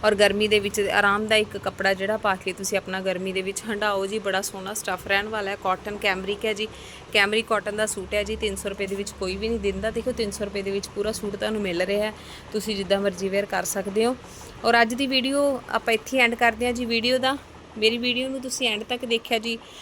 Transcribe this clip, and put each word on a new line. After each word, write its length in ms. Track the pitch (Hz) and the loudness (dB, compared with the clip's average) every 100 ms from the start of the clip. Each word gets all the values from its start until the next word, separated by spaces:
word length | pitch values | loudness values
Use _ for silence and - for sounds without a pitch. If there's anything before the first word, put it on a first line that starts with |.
ਔਰ 100 | 214 | 4
ਗਰਮੀ 340 | 202 202 202 214 | 6 6 6 4
ਦੇ 100 | 208 | 4
ਵਿੱਚ 220 | 202 208 | 2 -2
ਆਰਾਮਦਾਇਕ 760 | 196 202 202 202 214 214 214 202 | 2 4 4 4 4 2 2 -2
ਕੱਪੜਾ 380 | 196 190 190 | -6 0 0
ਜਿਹੜਾ 220 | 190 196 214 | 2 0 0
ਪਾ 180 | 208 | 0
ਕੇ 180 | 185 190 | 0 -2
ਤੁਸੀਂ 260 | 185 190 190 | -6 -2 -2
ਆਪਣਾ 220 | 185 190 | -2 -4
ਗਰਮੀ 320 | 190 180 190 | -2 -2 -2
ਦੇ 100 | 185 | -2
ਵਿੱਚ 200 | 185 190 220 | -4 -6 -6
ਹੰਢਾਓ 380 | 208 208 196 196 | 0 0 0 0
ਜੀ। 120 | 214 | -2
ਬੜਾ 220 | 196 190 | 0 0
ਸੋਹਣਾ 340 | 202 196 190 | -2 -8 -8
ਸਟੱਫ 320 | 208 - 185 - | -6 -4 -4 0
ਰਹਿਣ 220 | 196 214 | 0 2
ਵਾਲਾ 220 | 220 196 | -4 -4
ਹੈ, 60 | 202 | -2
ਕਾਟਨ 320 | 190 185 196 208 | 0 0 -2 0
ਕੈਮਰਿਕ 480 | 208 185 190 202 | 0 0 -2 -2
ਹੈ 80 | 226 | -2
ਜੀ, 160 | 208 214 - - - - | -2 -4 -8 -16 -18 0
ਕੈਮਰਿਕ 340 | 214 196 214 226 | 4 4 2 2
ਕਾਟਨ 300 | 214 202 208 | 0 0 -2
ਦਾ 100 | 214 | -2
ਸੂਟ 280 | - 180 | -2 -2
ਹੈ 80 | 208 | -2
ਜੀ। 140 | 202 220 | -2 -2
ਤਿੰਨ 200 | 214 190 | -2 -2
ਸੌ 120 | 202 | -6
ਰੁਪਏ 180 | 196 196 | -4 -4
ਦੇ 80 | |
ਵਿੱਚ 160 | 196 202 | -4 -6
ਕੋਈ 260 | - 190 190 | -4 -4 -2
ਵੀ 120 | 220 | -2
ਨਹੀਂ 100 | 233 | 0
ਦਿੰਦਾ। 320 | 202 190 220 | 0 0 -2
ਦੇਖੋ 220 | 226 240 | -2 -4
ਤਿੰਨ 180 | 240 214 | -2 -4
ਸੌ 140 | 196 | -2
ਰੁਪਏ 180 | 202 202 | -4 -4
ਦੇ 80 | 196 | -2
ਵਿੱਚ 180 | 196 196 | -4 -4
ਪੂਰਾ 240 | - 208 | -4 -2
ਸੂਟ 240 | 214 208 202 | -2 -6 -4
ਤੁਹਾਨੂੰ 260 | 208 214 | -2 -2
ਮਿਲ 200 | 202 175 | -2 0
ਰਿਹਾ 240 | 185 202 214 | 0 2 0
ਹੈ, 60 | 214 - - - | -4 -16 -16 -6
ਤੁਸੀਂ 240 | 214 208 202 | -4 -2 -4
ਜਿੱਦਾਂ 240 | 185 196 | 0 2
ਮਰਜ਼ੀ 280 | 202 185 196 | 2 0 -2
ਵੇਅਰ 180 | 196 202 | 0 0
ਕਰ 180 | 190 | -2
ਸਕਦੇ 420 | 180 202 190 196 226 | -2 -4 -2 2 2
ਹੋ। 100 | 254 - - - - | 0 -8 -16 -16 -2
ਔਰ 180 | 226 233 | 4 6
ਅੱਜ 120 | 233 | 4
ਦੀ 120 | 240 269 | 2 2
ਵੀਡੀਓ 540 | 262 254 285 285 254 - | 2 2 2 2 0 -2
ਆਪਾਂ 240 | 226 233 | -2 2
ਇੱਥੇ 240 | 226 - 262 | 0 2 4
ਐਂਡ 160 | 233 | 4
ਕਰਦੇ 320 | 233 233 220 240 | 6 2 4 0
ਹਾਂ 60 | |
ਜੀ 120 | 240 | 0
ਵੀਡੀਓ 340 | 240 233 240 254 | 0 2 4 4
ਦਾ। 200 | 262 277 - - - - | 2 0 -6 -20 -16 2
ਮੇਰੀ 200 | 220 233 | 2 4
ਵੀਡੀਓ 300 | 247 247 262 | 0 0 -2
ਨੂੰ 120 | 269 | -4
ਤੁਸੀਂ 280 | 254 - 247 | -6 -2 0
ਐਂਡ 140 | 208 | 0
ਤੱਕ 220 | 220 247 | -4 -4
ਦੇਖਿਆ 340 | 240 226 - 226 | 0 -2 0 -2
ਜੀ, 180 | 226 226 - - | 0 -6 -8 -18